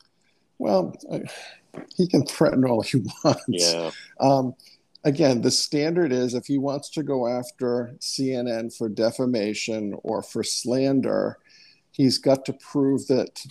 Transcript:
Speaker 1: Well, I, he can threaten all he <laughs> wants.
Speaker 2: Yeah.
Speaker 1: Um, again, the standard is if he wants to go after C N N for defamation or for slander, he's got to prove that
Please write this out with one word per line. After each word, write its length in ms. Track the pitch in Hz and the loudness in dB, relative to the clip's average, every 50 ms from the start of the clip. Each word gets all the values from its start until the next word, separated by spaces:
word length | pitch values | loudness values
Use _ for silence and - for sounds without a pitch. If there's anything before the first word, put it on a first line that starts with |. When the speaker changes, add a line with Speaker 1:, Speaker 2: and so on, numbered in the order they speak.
| _ _ _ _ _ _ _ _ _ _ _ - | _ _ _ _ _ _ _ _ _ _ _ -6
Speaker 1:
Well, 360 | 254 220 196 190 170 - - - - - | -2 0 2 2 0 -2 -6 -14 -12 -10
I, 120 | - - - - - - - - - - _ _ - - - - - | -8 -8 -8 -10 -14 -16 -18 -20 -20 -20 _ _ -18 -18 -18 -4 -2
he 100 | - 185 | 0 2
can 180 | 175 - 151 139 | 4 4 4 2
threaten 380 | - - - 160 - - 131 131 | 2 2 2 2 4 4 4 4
all 200 | 127 120 110 101 | 4 2 0 0
he 200 | - - 127 101 - - | 2 0 0 0 -2 -4
<laughs> 100 | - - | 0 2
wants. 180 | 156 - - - - | 2 2 2 0 -4
Speaker 2:
Yeah. 420 | 104 87 85 85 82 85 82 80 - - - - _ - | -2 0 0 0 0 -2 -4 -6 -8 -10 -16 -16 _ 0
Speaker 1:
Um, 340 | 123 135 139 135 127 123 123 - - - - _ _ _ - _ - | 4 4 4 4 2 -2 -6 -10 -16 -20 -20 _ _ _ -12 _ -2
again, 380 | 156 139 147 160 135 123 117 | 0 2 4 4 4 4 2
the 100 | - 127 | 2 2
standard 600 | 120 - - - 156 147 147 160 170 180 175 139 | 0 0 -2 -2 -2 -2 0 0 0 0 2 2
is 220 | 127 127 123 123 120 | 2 0 0 0 -2
if 140 | 123 - | -4 -4
he 100 | - 139 | -2 -2
wants 320 | 139 131 139 143 143 139 - | -2 -2 -2 -4 -6 -8 -8
to 120 | - 160 143 | -6 -6 -4
go 240 | 139 139 127 120 | -2 -2 -2 -2
after 680 | 120 123 123 123 - - - 127 120 120 123 120 120 143 - | -2 -2 -4 -6 -8 -8 -4 -2 0 0 0 -2 -6 -10 -10
C 340 | - - - - 135 131 131 | -8 -6 -4 -2 -2 -2 -2
N 140 | 123 120 | -2 -2
N 220 | 123 113 113 113 113 | -4 -4 -4 -6 -8
for 200 | - - 120 110 | -6 -6 -6 -4
defamation 1080 | 98 - 110 113 - - 131 123 123 110 101 107 107 - - - 110 110 107 101 95 - - | 0 2 2 2 2 0 0 0 0 0 0 -2 -2 -4 -4 -4 -4 -4 -4 -6 -8 -6 -4
or 180 | - 110 98 | -4 -4 -4
for 220 | - - - 117 104 | -4 -6 -6 -4 -4
slander, 920 | - - - - 117 123 131 135 135 139 131 113 110 101 101 101 - 117 - _ _ - - - - _ _ _ _ | -4 -6 -4 -2 -2 0 2 2 2 2 2 2 0 0 0 0 -2 -4 -8 _ _ -20 -20 -20 -20 _ _ _ _
he's 260 | _ - 139 127 - | _ 2 2 4 2
got 280 | - - 143 135 135 - | 2 2 2 2 2 0
to 80 | - 131 | -4 -10
prove 540 | - - - - 143 135 135 139 123 - | -10 -10 -6 -2 0 2 2 0 0 0
that 380 | - 135 123 - - - - - 131 | 0 0 0 0 -2 -6 -14 -14 -6